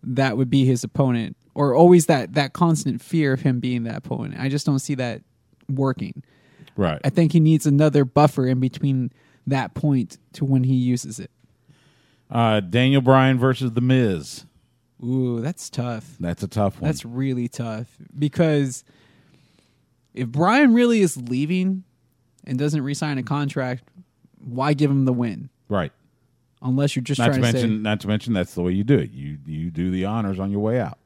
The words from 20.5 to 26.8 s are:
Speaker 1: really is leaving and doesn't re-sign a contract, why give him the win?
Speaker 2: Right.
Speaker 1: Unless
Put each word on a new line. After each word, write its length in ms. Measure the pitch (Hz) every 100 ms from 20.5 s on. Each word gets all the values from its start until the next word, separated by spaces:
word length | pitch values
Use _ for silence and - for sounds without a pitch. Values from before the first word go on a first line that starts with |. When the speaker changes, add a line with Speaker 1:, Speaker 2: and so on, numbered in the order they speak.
| 240 285
Speaker 1:
really 260 | 233 240 226
is 160 | 185 -
leaving 680 | 120 127 151 185 185 190 185 _ _ _ _ _
and 140 | - 127
doesn't 240 | 147 151
re-sign 360 | 135 143 151 139
a 40 |
contract, 600 | 117 143 143 147 131 123 _ - - _ _ _
why 360 | - 120 139
give 160 | 143 147
him 140 | 139
the 80 | 131
win? 360 | 127 120 95 - _ _
Speaker 2:
Right. 240 | 101 76 _ _ _ _ _ _ _
Speaker 1:
Unless 340 | 127 131